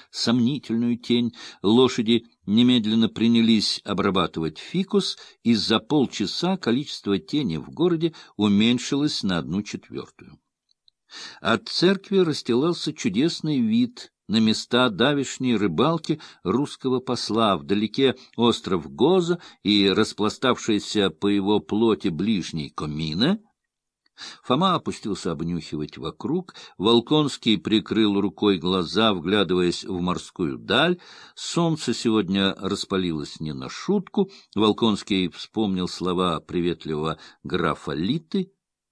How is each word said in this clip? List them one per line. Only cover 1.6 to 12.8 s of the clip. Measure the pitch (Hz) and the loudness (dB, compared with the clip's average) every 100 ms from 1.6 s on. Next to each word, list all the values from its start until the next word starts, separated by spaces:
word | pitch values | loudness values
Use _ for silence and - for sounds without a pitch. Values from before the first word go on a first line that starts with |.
Лошади | 98 120 127 - 110 117 - _ - | 2 6 4 2 2 0 0 _ 0
немедленно | 107 123 123 107 113 113 | 4 6 4 2 2 2
принялись | - 113 117 113 110 - - | 2 2 4 4 4 2 -4
обрабатывать | 104 98 98 92 85 - 80 - | -4 -2 0 2 0 -2 -6 -6
фикус, | - 175 190 202 185 - - - | -8 -6 -2 0 -2 -6 -16 -4
и | 117 | 0
за | 110 113 110 | 2 2 0
полчаса | - 151 117 - 95 - 175 190 | 2 0 0 -2 -4 -2 -2 -2
количество | 120 120 143 - - 98 | -2 -2 -4 -8 -2 -2
тени | - 147 117 80 | -2 -4 -2 -4
в | - | -8
городе | - 175 165 165 - - - | -2 0 0 -2 -6 -12 -2
уменьшилось | 104 101 113 123 - 139 147 - | 2 4 4 2 -2 -2 -2 -2
на | 101 87 | -2 -2
одну | 67 92 | -2 -6
четвертую. | 104 - - 69 64 - 69 76 _ _ _ _ _ _ _ - - - | -6 -10 -12 -14 -14 -18 -20 -20 _ _ _ _ _ _ _ -18 -18 -6
От | 90 113 - | 0 0 -2
церкви | - 175 196 - 196 | 0 2 0 0 2
расстилался | 170 139 - 120 165 160 | 2 0 0 0 0 -2